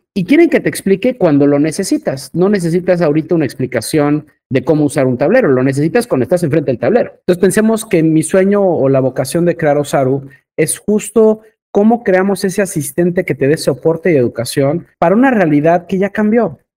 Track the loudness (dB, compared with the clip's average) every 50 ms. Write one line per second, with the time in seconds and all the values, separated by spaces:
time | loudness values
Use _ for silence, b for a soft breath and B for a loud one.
0 | _ _ -6 -6 -2 2 2 4 4 4 2 0 -2 -2 -6 -4 -2 -2 -2 0
1 | 0 -2 -2 0 0 2 2 2 2 2 2 2 0 -2 -2 -4 -4 -4 -4 -4
2 | -4 -4 -8 -8 -8 -8 -4 -2 0 0 0 0 0 -2 -2 -2 0 0 0 2
3 | 2 0 0 0 -2 -2 0 0 -2 -2 -4 -6 -6 -4 -4 -6 -4 -2 -2 0
4 | 0 0 0 -2 -4 b b b b -4 -4 -2 0 0 0 2 0 0 0 0
5 | 0 0 0 0 0 0 2 2 2 2 2 2 0 0 0 0 -2 0 0 -2
6 | -2 -2 -2 -2 0 0 0 0 0 0 0 0 0 -2 -4 -2 -2 0 0 0
7 | 0 -2 -8 _ _ -4 -2 0 0 0 2 2 0 0 0 -2 -2 -2 0 0
8 | 2 2 2 2 0 2 2 2 2 2 2 2 2 0 0 0 2 2 2 2
9 | 0 0 -2 -4 -4 -4 -2 -2 0 0 0 0 0 0 0 0 0 -2 -2 -2
10 | 0 0 -2 -2 -6 -10 B B B B _ -4 -2 -2 -4 -6 -4 -2 -2 -2
11 | -2 -2 0 2 2 2 2 0 b b b b b _ 0 2 2 2 2 0
12 | 0 0 0 2 2 0 -2 -2 -4 -4 -2 -2 -4 -4 -4 -6 -6 -6 -4 -2
13 | -2 0 0 -2 -2 -4 -2 -2 0 0 0 0 0 -2 -4 -2 0 -2 -2 0
14 | 0 0 2 2 2 0 -2 -4 -8 -6 -2 -2 0 0 -2 -4 -6 b b b
15 | 0 2 2 4 2 2 2 2 2 2 2 2 2 2 2 0 0 -4 -4 -2
16 | -2 -2 -2 -2 0 0 2 0 0 -2 -4 -10 _ _ _